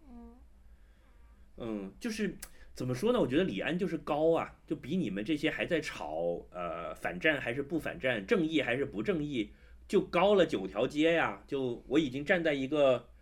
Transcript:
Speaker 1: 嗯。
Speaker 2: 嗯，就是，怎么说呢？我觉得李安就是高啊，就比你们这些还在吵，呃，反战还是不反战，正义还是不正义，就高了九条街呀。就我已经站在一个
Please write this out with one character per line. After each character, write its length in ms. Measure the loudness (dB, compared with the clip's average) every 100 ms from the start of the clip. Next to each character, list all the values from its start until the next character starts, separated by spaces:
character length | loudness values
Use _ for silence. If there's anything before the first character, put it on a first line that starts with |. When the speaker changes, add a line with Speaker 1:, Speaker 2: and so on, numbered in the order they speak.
| -20
Speaker 1:
嗯。 220 | -18 -18 -20 -20 -20 -20 -20 -20 -20 -20 -20 -20 -20 -20 -12
Speaker 2:
嗯， 360 | -8 -6 -8 -8
就 100 | -8
是， 260 | -4 -4 -6 -14 -18 -16
怎 140 | -8 -6
么 80 | 0
说 180 | 2
呢？ 60 | 2
我 80 | 2
觉 100 | 2
得 60 |
李 160 | 0 -2
安 180 | -2 -2
就 100 | -2
是 80 | -4
高 400 | -2 2 4 4
啊， 200 | 0 -8 -8
就 100 | -8
比 220 | -4 -2
你 140 | -2
们 120 | -2
这 140 | -2 0
些 140 | 0
还 160 | 0 0
在 120 | -2
吵， 640 | -2 -8 -6 -2 -2 -2 -6
呃， 440 | -8 -6 -6 -8 -6
反 240 | -6 0
战 200 | 2 2
还 140 | 0
是 80 | -4
不 180 | -4 -4
反 200 | -4 -2
战， 260 | 0 0 2
正 180 | 2
义 160 | 4 2
还 140 | 2 0
是 100 | -2
不 180 | -4
正 200 | -2 -2
义， 280 | -2 -2 -4 -8 -20 -20 0
就 120 | 0
高 360 | 2 2 6 6
了 100 | 4
九 220 | 0 -4
条 200 | -2 0
街 260 | 2 2
呀。 280 | 2 0 -4 -6
就 360 | -4 -4 -6 0
我 120 | 2
已 100 | 2
经 140 | 0
站 180 | 2 2
在 120 | 2
一 140 | 0 0
个 420 | 4 6 4 0 -20